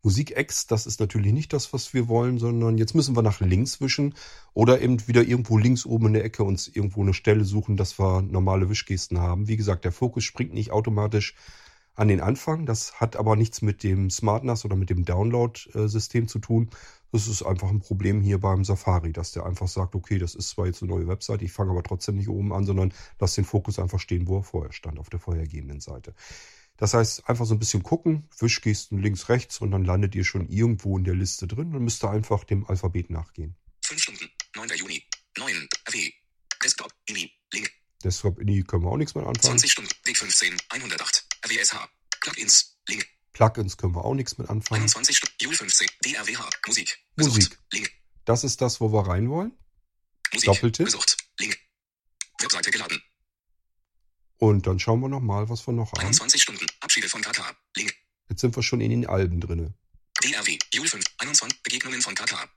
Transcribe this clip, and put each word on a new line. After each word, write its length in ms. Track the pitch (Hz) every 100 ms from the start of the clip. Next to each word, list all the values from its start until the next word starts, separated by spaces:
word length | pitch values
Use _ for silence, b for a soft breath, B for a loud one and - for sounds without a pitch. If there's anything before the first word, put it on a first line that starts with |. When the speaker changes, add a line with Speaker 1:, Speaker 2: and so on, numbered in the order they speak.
Speaker 1:
Musik 280 | 110 98 147
Ex, 340 | - 135 - -
das 200 | 110 -
ist 120 | 110
natürlich 340 | 107 107 101
nicht 200 | 120 156
das, 200 | 147 -
was 220 | 135 -
wir 140 | 131 117
wollen, 320 | 117 120 123
sondern 360 | 117 117 113 113
jetzt 200 | 113 165
müssen 180 | 139
wir 80 | 120
nach 160 | 110 101
links 420 | 95 92 127 -
wischen 360 | 139 - 143 B B B B
oder 280 | - 113 -
eben 260 | - 123 107
wieder 160 | 120
irgendwo 360 | 117 123 113 113
links 280 | 110 123 -
oben 220 | 117 113
in 60 |
der 100 | 107
Ecke 180 | 107 -
uns 240 | 101 95 -
irgendwo 360 | - 101 101
eine 120 | 98
Stelle 300 | 92 - 107
suchen, 320 | 104 104 101 98
dass 240 | 92 -
wir 200 | 95 92
normale 480 | 98 95 95 95 90
Wischgesten 520 | 104 - 95 - 90
haben. 260 | 87 87 107
Wie 100 | 110
gesagt, 280 | 104 90
der 80 | 90
Fokus 320 | 87 123 120
springt 300 | 107 - 131
nicht 180 | - 107
automatisch 640 | 101 113 104 104 107 101 - b b b b b
an 140 | - 107
den 120 | 95
Anfang. 460 | 76 135 - 156 151
Das 280 | 113 -
hat 200 | - 113
aber 220 | - 107 110
nichts 260 | 110 -
mit 220 | 107 101
dem 260 | 101 92 95
SmartNAS 540 | - 107 110 131 113
oder 100 | 107
mit 160 | 95 92
dem 140 | 90
Download, 560 | 87 90 107 120 120 110 -
äh, 140 | 110 107
System 400 | 107 104 120 117
zu 140 | 117
tun. 300 | - 113 113 B B B B
Das 160 | 113 104
ist 160 | 104
einfach 240 | - 92 95
ein 100 | 104
Problem 440 | - 98 98 104
hier 180 | 101 98
beim 240 | 98 95
Safari, 480 | 98 98 - 90 82
dass 180 | 82 85
der 160 | - 90
einfach 220 | 90 92
sagt, 260 | - 92
okay, 240 | 92 - 101
das 160 | 87
ist 140 | - -
zwar 180 | - 90
jetzt 160 | 87
eine 80 | 90
neue 160 | 87 85
Website, 360 | 92 - 104
ich 100 | 95
fange 180 | - 98
aber 140 | 90
trotzdem 320 | 87 95 - 101
nicht 120 | 101
oben 240 | 98 101
an, 140 | 95 98
sondern 260 | 95 92 B B B
lass 160 | 98 -
den 80 |
Fokus 340 | 95 104 98 101
einfach 220 | 90 98
stehen, 260 | - 90 87
wo 120 | 95
er 40 |
vorher 300 | 98 85 76
stand, 260 | - - 73
auf 120 | 78
der 100 | 87
vorhergehenden 600 | - 85 80 76 67 71
Seite. 320 | - 67 - - B B B B B _
Das 160 | 107
heißt, 340 | 117 113 - -
einfach 160 | 120
so 100 | 113
ein 40 | 110
bisschen 220 | 110 104
gucken, 460 | 92 165 - 156 151 -
Wischgesten 600 | 117 - - 104 - 101
links, 300 | 104 98 -
rechts 320 | 123 - -
und 100 | 104
dann 140 | 95
landet 300 | 92 92 101
ihr 100 | 95
schon 240 | 90 - 85
irgendwo 480 | 95 117 107 101 95
in 60 |
der 100 | 92
Liste 320 | 92 95 - 92
drin. 240 | 107 170
Dann 140 | 151
müsst 180 | 117 113
ihr 80 | 107
einfach 340 | 104 107 101
dem 220 | - 98 101
Alphabet 440 | 95 92 90 87
nachgehen. 440 | 82 80 - 78 87 - _
Speaker 2:
Fünf 180 | - -
Stunden, 280 | - - - _ - -
neunter 180 | -
Juni, 300 | - - - _ - _ -
neun, 300 | - - 73 - -
W, 200 | 117 - - _ _ _ -
Desktop, 280 | - - - _
ini, 260 | - - 170 _ _
Link. 180 | - - _ _ _
Speaker 1:
Desktop, 380 | 92 92 101 87
ini 240 | 101 98
können 200 | 92 90
wir 60 | 87
auch 60 | 143
nichts 180 | 151
mit 100 | -
anfangen. 180 | - 120
Speaker 2:
Zwanzig 280 | - 120 -
Stunden, 200 | - - -
Weg 120 | - -
fünfzehn, 400 | 95 - 92 90 -
einhundertacht, 560 | - - 82 - - - - -
W 100 | 113
S 160 | -
H, 140 | - - _ _ -
Plugins, 580 | - - - - - _ -
Link. 180 | - - _ _
Speaker 1:
Plugins 440 | - 110 110 98 -
können 180 | 95
wir 100 | 85
auch 100 | 117
nichts 240 | 135 123 -
mit 100 | -
anfangen. 320 | 110 - 110
Speaker 2:
Einundzwanzig 380 | 110 - - -
Stunden, 180 | - -
Juli 140 | -
fünfzehn, 340 | 165 196 - - -
D 100 | -
R 120 | 294 -
W 100 | -
H, 140 | - - -
Musik, 320 | - - - _ -
Speaker 1:
Musik. 180 | 151
Speaker 2:
gesucht, 240 | 113 98 - _
Link. 200 | - 110 - _ -
Speaker 1:
Das 180 | - 120
ist 180 | 139 -
das, 200 | 127 -
wo 120 | 110
wir 140 | 107 95
rein 240 | 90 117
wollen. 220 | 151 208 - _ _ _ _ _ _ -
Speaker 2:
Musik, 140 | - -
Speaker 1:
Doppeltipp. 400 | 98 120 110 185
Speaker 2:
gesucht, 300 | - - - - -
Link. 180 | - - _ _ _ _ _ _ - -
Webseite 320 | - - -
geladen. 280 | - - - _ _ _ _ _ _ _ _ _ _ _ _ _ _
Speaker 1:
Und 280 | 110 101 95
dann 140 | 92
schauen 180 | 104 113
wir 100 | 135
noch 120 | 139
mal, 280 | 123 101 107
was 200 | 117 -
wir 40 |
noch 200 | 120 110
haben. 80 | -
Speaker 2:
Einundzwanzig 420 | 95 120 - -
Stunden, 240 | - - - -
Abschiede 280 | - - -
von 140 | -
Tata, 340 | - - - - _ -
Link. 180 | - - _ _ _
Speaker 1:
Jetzt 120 | 95
sind 160 | 127 117
wir 80 |
schon 160 | 117 123
in 100 | 110
den 160 | 117 120
Alben 340 | 98 95 85
drinne. 320 | 85 85 80 - _ - _ -
Speaker 2:
D 120 | -
R 120 | -
W, 140 | - - -
Juli 140 | - 160
fünf, 160 | 202 180 _
einundzwanzig, 440 | 139 147 - -
Begegnungen 400 | - 123 131 127
von 140 | 123 95
Tata. 340 | 101 - -